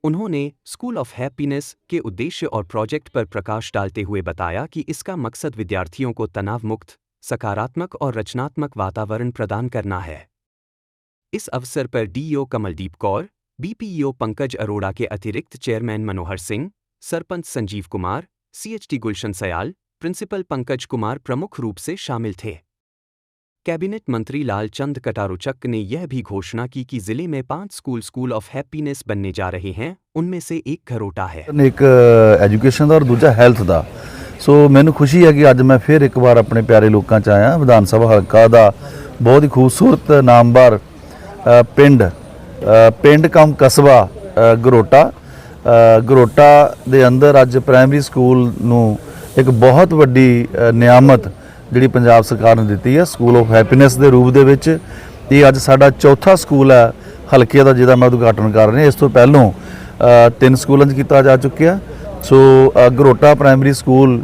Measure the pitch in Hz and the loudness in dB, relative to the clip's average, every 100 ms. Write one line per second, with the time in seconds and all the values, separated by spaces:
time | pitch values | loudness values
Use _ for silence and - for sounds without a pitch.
0 | 156 165 220 151 143 _ _ - 247 220 | -10 -10 -10 -12 -12 _ _ -18 -16 -14
1 | 123 - 127 - 143 139 - _ _ 170 | -14 -14 -16 -12 -12 -12 -14 _ _ -12
2 | 113 92 139 - 160 110 90 113 110 151 | -12 -12 -14 -12 -12 -12 -12 -12 -10 -12
3 | _ 131 110 110 95 110 - 110 98 101 | _ -12 -12 -14 -12 -14 -12 -12 -12 -12
4 | 98 101 87 85 87 90 156 160 - - | -12 -12 -12 -12 -12 -12 -14 -16 -16 -18
5 | - 185 117 - 156 107 98 95 87 - | -16 -14 -14 -14 -16 -14 -12 -12 -12 -12
6 | 131 113 107 107 98 113 110 113 _ _ | -14 -12 -14 -12 -12 -12 -12 -14 _ _
7 | _ _ - 123 107 101 120 160 185 - | _ _ -16 -14 -12 -12 -12 -14 -16 -12
8 | 143 113 104 123 135 - 143 110 95 101 | -12 -12 -14 -14 -14 -12 -14 -12 -14 -12
9 | 104 110 123 120 107 107 123 120 101 92 | -14 -12 -12 -12 -12 -12 -12 -12 -12 -14
10 | 82 73 _ _ _ _ _ _ _ _ | -16 -20 _ _ _ _ _ _ _ _
11 | _ _ _ 214 - 127 127 151 120 123 | _ _ _ -18 -16 -16 -14 -14 -12 -10
12 | 110 92 156 143 131 120 101 78 92 _ | -12 -14 -12 -12 -10 -12 -12 -14 -18 _
13 | 104 101 185 _ _ _ 165 220 220 170 | -10 -10 -12 _ _ _ -20 -18 -18 -10
14 | 139 127 110 107 135 - 107 104 98 92 | -12 -10 -14 -10 -12 -12 -12 -10 -12 -12
15 | 113 104 110 107 - _ - 110 117 107 | -14 -14 -14 -16 -18 _ -12 -12 -12 -12
16 | 107 95 85 95 - 107 175 _ _ _ | -12 -14 -14 -16 -14 -14 -14 _ _ _
17 | - 165 - 180 156 135 104 104 95 104 | -16 -16 -14 -18 -14 -14 -14 -14 -16 -14
18 | 90 120 180 _ _ _ 214 220 _ 131 | -12 -14 -16 _ _ _ -20 -20 _ -14
19 | 110 101 110 95 98 82 113 190 _ _ | -12 -14 -14 -14 -12 -12 -14 _ _ _
20 | 165 180 208 196 180 139 123 131 - 147 | -16 -16 -14 -16 -12 -14 -12 -14 -12 -12
21 | 107 139 - 131 196 - 117 98 - 190 | -12 -12 -14 -14 -14 -14 -16 -14 -18 -18
22 | - 120 113 92 110 76 _ _ _ _ | -14 -14 -14 -14 -20 -20 _ _ _ _
23 | _ _ _ _ _ _ - 165 185 214 | _ _ _ _ _ _ -14 -12 -12 -14
24 | - 120 110 139 135 101 107 - 139 139 | -12 -12 -10 -12 -10 -10 -12 -12 -14 -12
25 | 127 107 101 90 139 131 127 113 101 143 | -14 -12 -12 -12 -16 -14 -12 -12 -12 -14
26 | 175 127 104 98 92 113 127 135 127 127 | -14 -16 -14 -14 -14 -14 -14 -16 -16 -16
27 | 95 117 175 143 127 151 196 - - 120 | -12 -12 -12 -14 -14 -16 -16 -20 -14 -14
28 | - - 127 110 - 131 131 151 147 139 | -14 -14 -12 -12 -14 -18 -16 -14 -14 -14
29 | - 101 95 90 92 90 95 92 139 185 | -12 -12 -10 -10 -12 -12 -14 -14 -16 -18
30 | _ 156 175 180 - 165 131 160 _ 117 | _ -12 -10 -12 -12 -14 -12 -16 _ -12
31 | 101 90 92 80 76 147 135 - 139 127 | -12 -12 -14 -16 -10 0 0 2 2 4
32 | 120 117 110 98 101 107 131 120 151 156 | 4 6 4 4 2 0 -2 -2 0 0
33 | 135 120 156 113 123 110 92 85 - - | 0 0 0 2 2 0 -4 -4 -6 -18
34 | - - - - - 143 147 139 151 - | -20 -20 -20 -10 2 4 6 4 2 0
35 | 143 170 170 147 147 127 131 127 - 151 | -2 2 2 4 2 4 2 0 0 0
36 | 139 127 123 117 107 113 110 110 107 107 | 0 0 2 2 0 -4 2 2 2 0
37 | 92 110 104 101 110 165 135 117 98 110 | -2 -4 0 0 0 0 2 2 2 0
38 | 113 107 90 107 113 117 107 - - - | 2 0 2 2 4 6 4 0 -18 -20
39 | - - 117 135 147 131 127 - 240 180 | -20 -4 2 2 2 0 0 2 0 0
40 | - 147 123 120 120 120 127 107 - - | 0 2 4 4 4 4 4 2 -8 -20
41 | - - - - - 120 120 - 143 135 | -20 -20 -20 -10 2 4 4 2 4 4
42 | 95 - - - - - - 113 113 113 | 0 -4 -20 -20 -20 -10 2 4 4 4
43 | 147 151 160 165 151 139 131 - 143 127 | 2 2 2 2 2 2 0 2 4 4
44 | 95 - - - 117 117 120 120 101 135 | 2 -8 -10 0 2 2 2 2 4 2
45 | 151 - - - - - - 117 113 113 | 2 -4 -20 -20 -20 -10 0 4 4 4
46 | 117 131 120 - 147 147 143 - - 135 | 2 2 2 4 6 6 4 -2 -2 2
47 | 123 127 143 143 127 127 127 127 131 143 | 2 2 2 4 2 -2 2 2 2 0
48 | 139 135 127 127 123 - 120 120 113 104 | -4 -2 0 0 -2 -4 -2 0 -2 -4
49 | - - - - 131 120 127 131 185 160 | -12 -20 -6 -2 0 2 4 4 2 2
50 | 139 127 131 120 120 - 117 117 120 123 | 2 4 2 2 -4 -2 -2 2 4 6
51 | 135 - - - - - - 120 127 123 | 6 2 0 -16 -20 -20 -6 -2 0 0
52 | 120 117 110 110 110 113 107 101 123 139 | 4 2 2 -2 0 0 0 -4 -2 -2
53 | 175 - 120 123 113 113 110 131 139 123 | -2 -2 0 2 2 0 2 2 2 2
54 | 143 127 123 131 135 135 160 160 - - | 2 4 2 4 4 2 0 -6 -8 -20
55 | - - - 139 143 135 - 135 139 135 | -20 -20 -2 4 4 2 0 4 4 4
56 | 147 139 196 185 - 143 135 127 117 - | 0 2 2 0 0 0 4 4 4 -2
57 | - - - 135 120 139 135 127 127 127 | -20 -20 0 0 2 2 2 4 2 4
58 | 123 120 117 107 107 107 107 120 147 131 | 2 2 0 0 -2 2 2 2 0 0
59 | 139 123 123 147 110 - - - - - | 0 2 4 4 2 -2 -18 -20 -20 -2
60 | 120 120 117 117 131 131 - 139 139 135 | 4 6 4 4 0 0 0 0 2 -2
61 | 127 139 135 131 135 - 160 190 - - | 0 2 4 2 0 -2 -2 -2 -10 -18
62 | - - - 135 135 131 131 - 123 127 | -18 -16 0 4 6 6 4 4 2 4
63 | 139 113 147 147 139 135 135 135 - 131 | 2 4 2 4 2 2 0 -4 -2 2
64 | 135 120 | 2 0